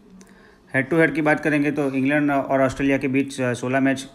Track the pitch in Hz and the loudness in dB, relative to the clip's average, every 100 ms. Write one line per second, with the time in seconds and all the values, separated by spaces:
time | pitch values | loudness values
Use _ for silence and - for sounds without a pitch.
0 | - - - - - - - 131 135 165 | -20 -20 -20 -20 -20 -20 -4 -4 0 2
1 | 160 139 151 147 160 147 147 143 143 135 | 2 2 0 0 0 0 0 -2 -2 -2
2 | 131 147 147 139 131 135 131 131 139 135 | 0 0 0 0 0 2 0 0 0 0
3 | 139 135 135 - 123 120 127 135 135 131 | 0 -2 -2 -4 -4 -4 -2 0 0 0
4 | - | -6